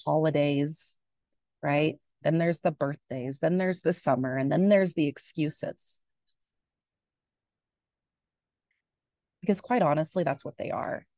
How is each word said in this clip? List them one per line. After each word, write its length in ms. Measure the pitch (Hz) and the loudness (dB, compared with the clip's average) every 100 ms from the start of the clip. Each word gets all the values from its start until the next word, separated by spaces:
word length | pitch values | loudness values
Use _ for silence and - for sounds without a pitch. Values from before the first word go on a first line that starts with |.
| - | -2
holidays, 920 | 151 156 147 147 143 147 160 - - _ _ _ _ _ _ | 0 2 2 2 2 -2 -4 -12 -16 _ _ _ _ _ _
right? 380 | 147 143 156 - _ _ | 0 2 2 -2 _ _
Then 160 | 151 165 | 0 2
there's 240 | 170 165 | 2 0
the 100 | - | -2
birthdays, 680 | 156 139 147 - 131 123 139 | 0 -4 -4 -8 -8 -8 -2
then 180 | - 180 | 0 2
there's 240 | 185 180 | 0 0
the 100 | 160 | -2
summer, 460 | 185 - 123 127 131 | 0 0 0 0 -2
and 140 | 135 | 0
then 180 | 147 190 | 2 6
there's 240 | 202 185 | 4 4
the 140 | 165 147 | 0 -2
excuses. 960 | - - - 151 - - - - - _ _ _ _ _ _ _ _ _ _ _ _ _ _ _ _ _ _ _ _ _ _ _ _ _ _ _ _ _ _ _ _ _ _ | -2 -8 -4 -2 -2 -6 -8 -14 -16 _ _ _ _ _ _ _ _ _ _ _ _ _ _ _ _ _ _ _ _ _ _ _ _ _ _ _ _ _ _ _ _ _ _
Because 200 | 175 196 | -2 0
quite 200 | - 247 | 0 2
honestly, 420 | 165 151 160 185 | 2 2 0 -2
that's 220 | 165 - - | -2 -2 -8
what 120 | - | -10
they 140 | - | -6
are, 340 | - - - - | -6 -6 -8 -12